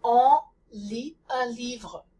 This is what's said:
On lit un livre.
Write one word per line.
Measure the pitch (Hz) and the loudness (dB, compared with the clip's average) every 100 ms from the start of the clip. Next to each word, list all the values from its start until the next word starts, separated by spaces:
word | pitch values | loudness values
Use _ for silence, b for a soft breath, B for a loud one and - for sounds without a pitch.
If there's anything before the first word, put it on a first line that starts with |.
On | 240 240 262 285 - _ _ | 4 4 6 4 2 _ _
lit | 214 202 226 277 320 _ | -16 -10 -8 -10 -16 _
un | 254 247 | -6 -4
livre. | 233 247 240 214 - _ | -6 -10 -12 -14 -18 _